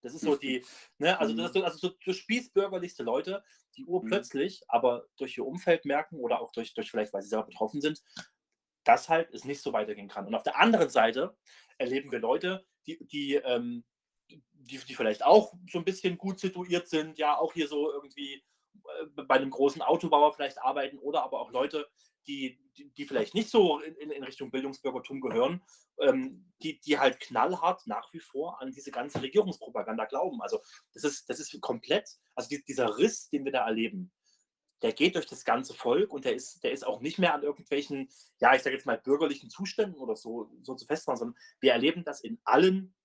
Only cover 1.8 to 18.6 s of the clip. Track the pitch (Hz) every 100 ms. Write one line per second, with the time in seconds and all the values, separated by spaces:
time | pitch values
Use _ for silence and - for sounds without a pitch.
1.8 | 180 - - 185 - 233 247 - 196 185
2.8 | 180 - 117 127 160 196 _ _ _ -
3.8 | 135 180 113 190 - 135 170 - - 117
4.8 | 123 120 - _ 131 - 123 170 - 165
5.8 | 143 143 156 160 120 117 117 - 113 -
6.8 | 104 113 104 98 98 110 110 - 107 143
7.8 | 147 156 _ - - _ _ _ _ _
8.8 | - 120 - 160 165 117 123 143 - 117
9.8 | 107 104 101 104 98 110 - - 208 220
10.8 | 143 127 113 117 175 _ _ - _ _
11.8 | 123 135 139 123 113 147 180 190 _ _
12.8 | - 165 - 151 139 139 135 123 120 120
13.8 | - _ _ _ _ 151 _ _ 127 135
14.8 | - 127 110 107 139 214 208 - - 175
15.8 | 170 185 202 175 196 185 190 180 180 175
16.8 | - 160 156 151 151 147 160 165 147 147
17.8 | 151 143 143 147 139 139 _ _